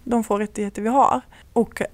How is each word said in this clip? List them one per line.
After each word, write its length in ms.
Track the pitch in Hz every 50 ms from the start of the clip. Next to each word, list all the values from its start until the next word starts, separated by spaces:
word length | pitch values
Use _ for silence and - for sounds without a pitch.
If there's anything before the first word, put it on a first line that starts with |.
| -
de 200 | - 240 233 220
få 140 | - 208 202
rättigheter 440 | 214 208 - 208 208 202 - -
vi 60 | 208 220
har. 320 | 247 277 254 - - 254 - - - - - _
Och, 300 | - 240 220 - - - - -